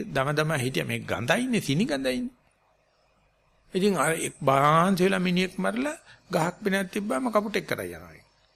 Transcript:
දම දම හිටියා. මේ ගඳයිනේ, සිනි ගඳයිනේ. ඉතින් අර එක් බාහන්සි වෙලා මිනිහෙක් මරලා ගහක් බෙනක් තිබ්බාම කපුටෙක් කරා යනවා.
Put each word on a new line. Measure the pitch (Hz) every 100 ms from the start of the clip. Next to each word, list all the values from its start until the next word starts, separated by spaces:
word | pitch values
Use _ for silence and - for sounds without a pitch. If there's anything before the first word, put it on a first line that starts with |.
| -
දම | 139 135
දම | 151 156 156
හිටියා. | 123 147 139
මේ | 117
ගඳයිනේ, | 113 92 120 214 254 220
සිනි | - 139
ගඳයිනේ. | 240 - 135 127 123 - _ _ _ _ _ _ _ _ _ _ _ _ _
ඉතින් | 190 202 190
අර | 139
එක් | 160 - -
බාහන්සි | 139 135 147 160 180 185
වෙලා | 185 190
මිනිහෙක් | 185 175 185 -
මරලා | 190 214 285 320 - - -
ගහක් | 175 165 -
බෙනක් | 208 190 185
තිබ්බාම | 214 202 262 254
කපුටෙක් | 214 208 202 151
කරා | - 92
යනවා. | 85 85 - _ _ _